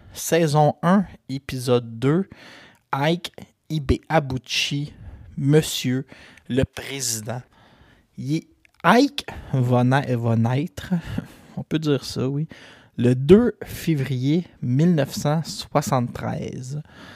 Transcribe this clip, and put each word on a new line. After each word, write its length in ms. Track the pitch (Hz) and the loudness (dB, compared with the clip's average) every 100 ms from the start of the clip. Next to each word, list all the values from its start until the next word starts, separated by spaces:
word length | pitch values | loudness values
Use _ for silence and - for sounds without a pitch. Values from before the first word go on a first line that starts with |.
| - | -20
saison 640 | - - 170 160 151 147 - | -12 -2 2 4 4 4 2
un, 220 | 170 202 175 - - | 2 2 2 -8 -10
épisode 720 | 135 - 131 127 123 117 113 | -10 -8 -6 2 2 0 -2
deux, 280 | 131 170 - - - - - _ _ | 2 2 -2 -10 -20 -20 -20 _ _
Ike 420 | 135 156 175 - - - _ - | -2 0 -2 -4 -16 -20 _ -8
Ibeabuchi, 1200 | 156 131 127 - 160 135 131 - - - 143 147 - - - - - | -4 0 -2 0 0 0 -6 -4 -4 -2 -4 -6 -12 -18 -18 -14 -2
Monsieur 680 | 139 156 151 - 127 131 - - - - - | 4 4 4 -2 -2 -2 -6 -16 -20 -20 -4
le 160 | 123 | 0
Président. 800 | 127 - - 139 123 110 110 120 - _ _ _ _ _ _ - | 0 -4 -10 -6 -6 -6 -6 -10 -12 _ _ _ _ _ _ -12
Il 160 | 131 | -6
est, 140 | 156 - _ _ _ | -4 -6 _ _ _
Ike 420 | 170 233 285 - - - - | 4 4 4 -2 -14 -16 -4
va 320 | 135 123 123 | -2 2 2
na-, 320 | 123 139 127 120 | 4 2 0 -2
va 180 | 117 | 0
naître, 580 | 113 113 127 165 - - 175 - - | 0 0 -2 -4 -10 -6 -4 -4 -8
<laughs> 320 | - - - - | -10 -18 -16 -14
on 60 | |
peut 160 | - 156 | -6 -2
dire 260 | 151 139 | 0 -2
ça, 240 | - 120 131 | -2 -6 -4
oui, 200 | 143 160 - - - _ - | -4 -6 -10 -20 -20 _ 0
le 180 | 120 | 2
deux 420 | 127 143 208 240 - | 2 8 8 6 -2
février 840 | - - 165 147 127 127 135 170 - _ | -10 -6 -2 -2 -2 -2 0 0 -2 _
mille 340 | 123 131 175 156 | 0 2 4 4
neuf 180 | 135 | 0
cent 300 | - 147 160 | -2 -2 -2
soixante-treize. 1400 | - - - 151 - 131 120 - 117 123 - - 127 151 - - - | -4 -10 -4 -2 0 -2 -2 -6 -8 -6 -8 -10 -10 -12 -12 -20 -20